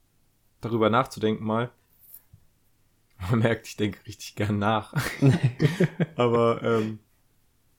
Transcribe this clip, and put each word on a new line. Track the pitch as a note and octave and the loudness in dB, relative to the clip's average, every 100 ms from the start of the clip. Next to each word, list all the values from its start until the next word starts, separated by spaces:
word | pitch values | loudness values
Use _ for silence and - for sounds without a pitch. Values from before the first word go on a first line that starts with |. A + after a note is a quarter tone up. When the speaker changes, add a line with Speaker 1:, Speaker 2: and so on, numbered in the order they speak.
| _ _ _ _ _ _ | _ _ _ _ _ _
Speaker 1:
darüber | A#2 A#2 A2 | -4 0 2
nachzudenken | A2+ C3 - G#2+ A2 G#2+ | 2 0 -2 -2 -2 -2
mal. | A2 A#2+ - _ _ - - _ _ _ _ _ _ _ _ _ - F2+ | -2 -4 -10 _ _ -20 -20 _ _ _ _ _ _ _ _ _ -12 -2
Man | A#2+ | 2
merkt, | A2+ A2+ - | 2 0 -4
ich | - | -4
denke | G#2+ G2 - | -4 -4 -14
richtig | - - - | -16 -12 -6
gern | G2+ G2+ | -2 0
nach. | G2+ A2 - - - - | 0 -2 -2 -6 -6 2
Speaker 2:
<laughs> | C#3 E3+ B2+ - D3+ D#3+ F3 - E3 - | 2 4 0 0 0 2 -2 -2 -4 0
Speaker 1:
Aber, | A#2+ A#2 A#2 A2+ | 2 4 2 2
ähm, | A#2 A2+ A2 A2 _ _ _ _ _ _ _ | 0 0 -2 -8 _ _ _ _ _ _ _